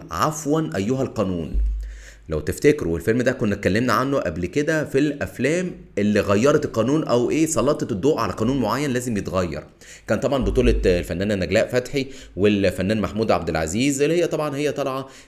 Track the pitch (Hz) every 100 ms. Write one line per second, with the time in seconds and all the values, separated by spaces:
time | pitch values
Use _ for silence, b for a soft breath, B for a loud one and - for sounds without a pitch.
0 | 82 80 135 156 143 156 160 90 101 131
1 | 127 - 95 87 78 - - - B B
2 | B B - 78 76 90 147 147 85 85
3 | 110 120 123 123 113 98 104 98 127 107
4 | 135 139 - 85 87 143 151 156 147 135
5 | 151 143 95 - 127 170 180 - - -
6 | 104 104 95 101 131 151 131 - 113 156
7 | - 120 113 131 156 117 123 160 127 104
8 | 131 156 107 - 113 139 107 123 147 123
9 | 123 104 80 90 90 69 - - B B
10 | - 107 131 139 101 101 139 151 101 87
11 | 85 87 101 98 90 101 139 127 - 143
12 | 131 B B - 104 104 95 87 92 110
13 | 90 107 107 90 82 80 80 101 135 131
14 | 143 170 165 160 151 139 147 135 135 131
15 | - B